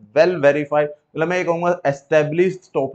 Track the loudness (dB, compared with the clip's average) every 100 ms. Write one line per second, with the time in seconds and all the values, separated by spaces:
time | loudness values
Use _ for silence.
0 | -4 2 2 2 2 2 -2 -2 -2 -6
1 | _ -6 -4 -2 -2 -2 -2 -2 -2 -4
2 | 0 0 2 0 0 -2 _ -6 -4